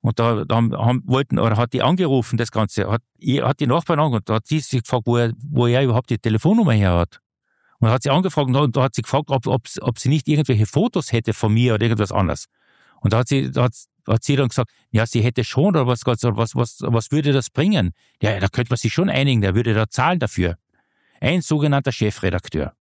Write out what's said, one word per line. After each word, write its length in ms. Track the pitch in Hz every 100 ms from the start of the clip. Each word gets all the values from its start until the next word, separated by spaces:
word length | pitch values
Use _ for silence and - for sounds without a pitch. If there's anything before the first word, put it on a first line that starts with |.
Und 180 | - 113
da, 240 | 117 113
da 100 | -
haben, 180 | 113 117
haben, 300 | - 117 123 -
wollten, 320 | 127 139 -
oder 180 | 113 110
hat 160 | 120
die 100 | 131
angerufen, 540 | 131 175 175 135 113 113
das 160 | 120
Ganze, 360 | 113 104 - 98
hat, 140 | 110 _ _
ihr, 260 | - 135
hat 140 | 127 139
die 80 | 139
Nachbarin 320 | 143 - 156
angerufen, 260 | 156 117 -
da 80 |
hat 120 | 110 -
sie 140 | 156
sich 220 | - 131
gefragt, 200 | - 127 113
wo 100 | 120
er, 160 | 117 113
wo 240 | 139 147 120
er 160 | 123
überhaupt 280 | 139 117 -
die 80 | 113
Telefonnummer 560 | - 110 156 220 190
her 200 | 110 98
hat. 260 | 87 85 - _ _ _ _ _ _
Und 80 | 113
hat 160 | 127
sie 60 | 143
angefragt 360 | 143 185 - 135
und 60 |
da, 140 | 131 147
da 140 | 117
hat 100 | 131
sie 80 | -
gefragt, 280 | 120 - 151
ob, 180 | 131 -
ob, 180 | 131 - -
ob 180 | 117 123
sie 100 | 127
nicht 200 | 151 -
irgendwelche 380 | 151 151 113 107
Fotos 440 | - 226 - -
hätte 220 | 117 117
von 200 | 107 110
mir 220 | 107 123
oder 80 | 110
irgendwas 300 | 117 110 101
anderes. 320 | 95 90 73 - _ _ _ _ _
Und 140 | 101
da 40 | 110
hat 100 | 123
sie, 220 | 139 131
da 140 | 127
hat, 80 | 123 - - _ -
hat 160 | 110
sie 140 | - 139
dann 120 | 131
gesagt, 220 | - 120 _ _
ja, 140 | 110 113
sie 160 | 120
hätte 200 | 110 113
schon, 280 | 117 - 175
oder 180 | 160 123
was, 180 | 120 -
was, 160 | 117
was, 540 | 123 107 117 131 123 -
was 280 | - 117 -
würde 220 | 147 147
das 180 | 135 123
bringen? 400 | - 170 202 90 - _ _
Ja, 160 | 107 98
da 80 | 98
könnte 240 | - 120
man 60 | 123
sich 160 | 113
schon 180 | - 185
einigen, 300 | 139 139 120
der 160 | 101 95
würde 180 | 117
da 140 | 107 110
zahlen 320 | - 135 175
dafür. 360 | 120 - 90 82 _ _ _ _ _ _
Ein 220 | - 175
sogenannter 480 | - 156 147 143 139
Chefredakteur. 840 | - 107 - 92 90 - 78 71 _